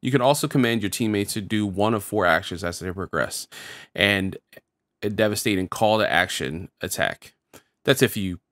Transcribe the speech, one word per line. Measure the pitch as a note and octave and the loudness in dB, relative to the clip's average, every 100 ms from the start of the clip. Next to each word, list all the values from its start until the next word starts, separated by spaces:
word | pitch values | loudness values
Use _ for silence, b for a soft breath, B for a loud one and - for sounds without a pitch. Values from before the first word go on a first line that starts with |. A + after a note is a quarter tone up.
You | - | 2
can | C3 | 2
also | B2 C#3+ D#3 | 4 4 2
command | D3 B2 A#2 | 2 4 2
your | G2+ | -2
teammates | - A2+ G#2 G2+ | -2 0 0 0
to | - | -4
do | G2 G#2+ G#2 | -4 -2 -2
one | F#2 G#2 | 2 2
of | A2+ | 2
four | - G#2 F2+ | -2 0 4
actions | D#2+ - F2 | 4 2 -8
as | F2 E2+ | -8 -6
they | F2+ | -8
progress, | F#2 F2 E2 B1 - - B B B B - | -8 -6 -4 -4 -6 -12 B B B B 0
and | G2+ G2+ F#2+ - _ - _ _ _ _ | 2 4 0 -6 _ -20 _ _ _ _
a | G#2+ | -8
devastating | G#2 G#2+ G#2 - G2 F#2 | 0 0 2 0 0 -2
call | - A2 A2 | 0 2 4
to | G#2+ | 2
action | E2 F2+ - C2 D#2+ G2 _ | 2 0 -2 -6 -6 -10 _
attack. | F2+ - - - - _ _ B B _ - | -10 -4 -4 -4 -16 _ _ B B _ -2
That's | C3+ | 2
if | A#2+ - | 2 0
you | F#2+ F2+ _ | -6 -8 _